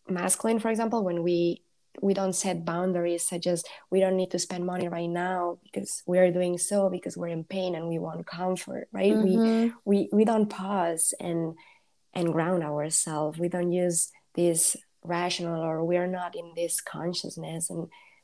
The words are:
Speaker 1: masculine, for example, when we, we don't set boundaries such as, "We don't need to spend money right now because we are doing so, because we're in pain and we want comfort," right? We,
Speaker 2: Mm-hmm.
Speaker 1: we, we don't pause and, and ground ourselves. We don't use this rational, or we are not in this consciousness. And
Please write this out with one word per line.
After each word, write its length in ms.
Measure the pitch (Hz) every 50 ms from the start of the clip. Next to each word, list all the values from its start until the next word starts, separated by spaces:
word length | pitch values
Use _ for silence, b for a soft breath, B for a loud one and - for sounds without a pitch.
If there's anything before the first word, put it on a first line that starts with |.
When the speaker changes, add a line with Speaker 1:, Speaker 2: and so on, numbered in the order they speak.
| _ -
Speaker 1:
masculine, 480 | 185 175 180 190 - - - 226 226 220
for 100 | 220 226
example, 320 | 220 214 226 226 233 226 202
when 180 | 180 170 170
we, 400 | 165 175 175 170 170 170 175 - _ _ _ _ _ _ - -
we 120 | - 196 190
don't 200 | 196 190 190 185
set 300 | - - 190 180 170 165
boundaries 640 | 170 170 170 185 190 180 175 170 175 170 165 - -
such 180 | 180 175 - 180
as, 180 | 175 170 B B B B B B
"We 100 | 185 190
don't 160 | 190 185 185
need 160 | 185 185 180
to 80 | - 180
spend 260 | - - 185 175 175
money 220 | 180 180 180 185 175
right 220 | 175 170 170 170
now 500 | 170 175 175 185 185 180 175 175 175 -
because 400 | _ _ - 202 202 - - - - -
we 120 | 180 185
are 120 | 185 180
doing 260 | 170 180 180 175 175 175
so, 320 | - - 208 202 196 190
because 280 | 180 180 - - - 170
we're 100 | 175 170
in 160 | 170 165 160
pain 320 | - 196 190 185 180 175
and 140 | 160 165 170
we 100 | 165 165
want 260 | 170 165 160 170 170
comfort," 600 | - 170 170 185 185 185 180 - - - - - - -
right? 180 | 196 190 202 214 220
We, 180 | 214 190 214 226
Speaker 2:
Mm-hmm. 360 | 226 226 226 226 233 233 233 - -
Speaker 1:
we, 240 | 202 202 202 - - 208
we 100 | 208 220
don't 240 | 214 226 220 208 208
pause 640 | - - 190 196 208 196 175 170 165 160 - - - -
and, 360 | 180 175 170 170 165 160 160 b b b b b b b b b _ _ -
and 180 | 185 175 170
ground 320 | 156 160 160 175 185 175 160
ourselves. 720 | 151 147 147 147 156 160 - - 165 156 151 151 151 156 160
We 100 | 175 175
don't 240 | 180 180 175 175 175
use 360 | 180 180 175 170 170 - b b b b b -
this 420 | - 175 170 165 165 - - - - - _ _ _ -
rational, 580 | 170 175 170 175 180 180 180 175 170 165 160
or 220 | 160 160 160 160 165
we 140 | 170 175 175
are 100 | 180 180
not 260 | 185 180 180 175 -
in 200 | 175 170 170 165
this 240 | 165 175 - - -
consciousness. 920 | - - - 151 156 175 175 - - - - 165 160 160 160 165 165 -
And 200 | 175 165 165 165 b b b b b b